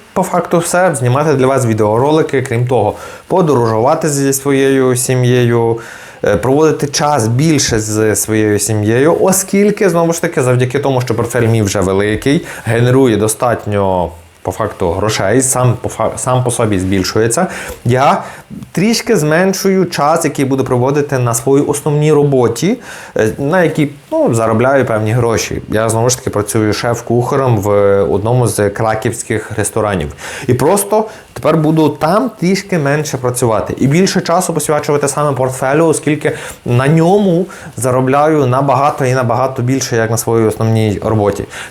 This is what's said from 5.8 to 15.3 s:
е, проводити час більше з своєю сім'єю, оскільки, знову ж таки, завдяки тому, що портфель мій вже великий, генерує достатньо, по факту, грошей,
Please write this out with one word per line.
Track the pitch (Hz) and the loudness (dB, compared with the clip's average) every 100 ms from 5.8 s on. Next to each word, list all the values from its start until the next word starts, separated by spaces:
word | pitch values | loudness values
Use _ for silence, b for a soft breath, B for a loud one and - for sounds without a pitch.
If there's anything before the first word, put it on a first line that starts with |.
| B B B B | B B B B
е, | - 104 | 0 0
проводити | 120 143 156 151 143 | 2 4 2 2 -2
час | - 147 143 110 | -2 0 0 0
більше | 120 160 143 - 113 | 0 2 2 0 -2
з | 107 107 110 101 | -2 0 0 0
своєю | - 110 107 101 | 0 0 2 0
сім'єю, | - 107 104 120 151 - | 0 0 0 2 2 2
оскільки, | 180 185 - 196 202 202 190 | 2 0 0 2 2 2 0
знову | 170 165 | 2 0
ж | 165 | 0
таки, | 170 156 | -2 -2
завдяки | 127 123 123 147 | 0 0 0 -2
тому, | 139 127 | 0 -2
що | 123 | -2
портфель | 110 110 123 113 | -2 -2 0 0
мій | 113 | 2
вже | 101 104 | 0 0
великий, | 92 98 104 104 135 160 B B | 0 0 0 0 0 0 B B
генерує | 113 117 123 131 131 101 | -4 0 2 4 4 2
достатньо, | 110 - 123 110 104 101 98 92 85 - - - | 0 0 -2 -2 -2 -2 0 0 -2 -8 -20 -10
по | - | -8
факту, | - 107 - 90 | -4 -6 -2 -2
грошей, | 92 107 - 98 | 0 -2 0 0